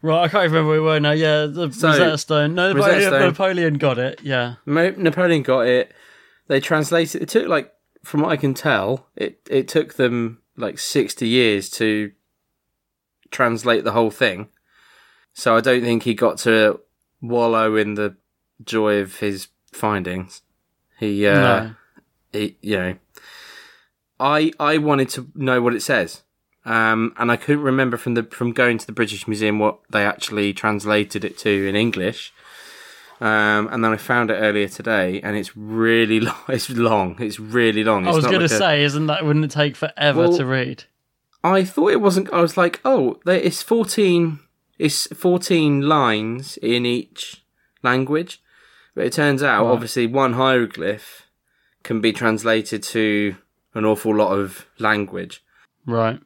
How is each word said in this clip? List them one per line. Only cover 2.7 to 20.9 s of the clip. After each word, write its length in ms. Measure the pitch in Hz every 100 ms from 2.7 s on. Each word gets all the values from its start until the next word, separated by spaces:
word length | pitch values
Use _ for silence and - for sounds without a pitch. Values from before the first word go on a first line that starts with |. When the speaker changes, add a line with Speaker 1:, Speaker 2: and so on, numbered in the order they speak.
Speaker 2:
Rosetta 220 | 185 196 185
Speaker 1:
Napoleon, 140 | 196
Speaker 2:
Stone. 120 | 135 139
Speaker 1:
Napoleon 440 | 160 190 180 165 143
got 220 | 143 123
it, 220 | 127 -
yeah. 340 | 143 131 120 120 -
Speaker 2:
Mo-, 280 | 147 175 190
Napoleon 460 | 175 156 180 165
got 180 | 131 131
it. 320 | 120 123 - _ - _ _ _ _
They 120 | 135
translated, 640 | - 156 151 170 165 -
it 80 | 156
took, 180 | 226 -
like, 240 | 160 131 _ _ _
from 160 | - 147
what 100 | 156
I 40 | 151
can 180 | 139
tell, 540 | 131 156 117 95 131 _ -
it, 240 | 101 - -
it 200 | 135 131
took 240 | 160 -
them, 460 | - 127 120 117 117 _ -
like, 200 | 110 -
sixty 520 | - 147 127 - 117
years 400 | 123 120 101 95
to 400 | - 110 107 104 _ _ _ _ _ _ _ _ _ _ _ _
translate 540 | - 120 117 120 113 -
the 80 |
whole 180 | 107 113
thing. 380 | - 120 90 107 _ _ _ _ _ _ _ _
So 220 | - - 113
I 60 |
don't 200 | 120 123
think 200 | 120 117
he 100 | 120
got 240 | 104 117 -
to 420 | 120 113 107 - _ _ _ _
wallow 560 | 120 120 117 113 110 107
in 160 | 104
the 240 | 104 104 95 _ _ _ _
joy 340 | 107 113 107 104
of 220 | 98 -
his 280 | 104 98 - _ _
findings. 680 | - 113 104 90 90 92 - _ _ _ _ _